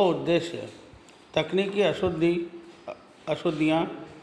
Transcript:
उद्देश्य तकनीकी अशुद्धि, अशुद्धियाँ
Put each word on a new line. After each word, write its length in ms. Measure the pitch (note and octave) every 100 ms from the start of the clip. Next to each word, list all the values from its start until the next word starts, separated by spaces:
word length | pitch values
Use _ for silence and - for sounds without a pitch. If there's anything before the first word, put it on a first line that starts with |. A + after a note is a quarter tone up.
| F#3+
उद्देश्य 580 | C#3+ C#3 E3+ E3 A#2 A2 - - - - - -
तकनीकी 460 | D#3+ D#3 F#3 G3 G3+
अशुद्धि, 500 | F#3 C#3+ F#3 D#3+ E3+ F3 - - - - - - - - -
अशुद्धियाँ 520 | D3+ F3 D#3 D#3 D#3+ E3 - - -